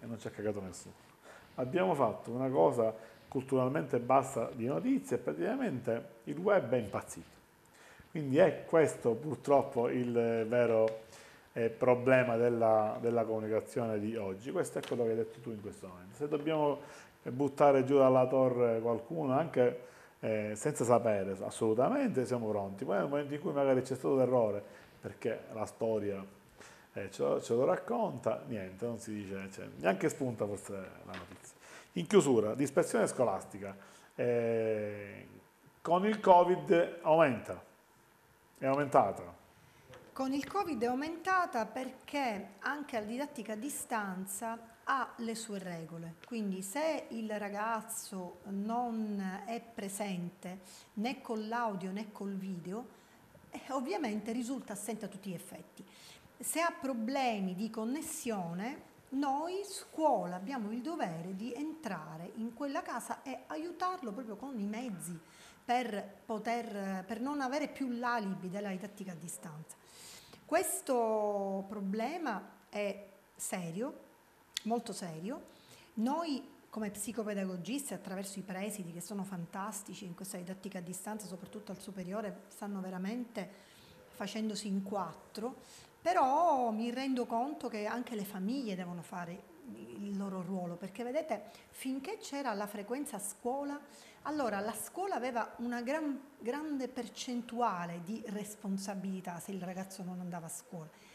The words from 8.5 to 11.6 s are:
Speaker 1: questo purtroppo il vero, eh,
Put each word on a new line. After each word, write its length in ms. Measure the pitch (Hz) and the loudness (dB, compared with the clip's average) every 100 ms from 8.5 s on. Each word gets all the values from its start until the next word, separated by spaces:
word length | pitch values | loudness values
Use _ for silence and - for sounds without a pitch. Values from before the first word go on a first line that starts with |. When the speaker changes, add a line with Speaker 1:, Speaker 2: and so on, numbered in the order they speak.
| 143 | 4
Speaker 1:
questo 500 | - 165 147 - 123 | 2 6 6 4 0
purtroppo 760 | 113 151 131 - 139 120 - 120 | 0 0 -4 6 6 6 2 2
il 240 | 131 123 | 2 2
vero, 880 | 117 117 113 110 123 117 113 110 110 - - - - - | 4 4 2 2 4 6 6 6 2 -10 -20 -20 -20 -10
eh, 160 | - | -2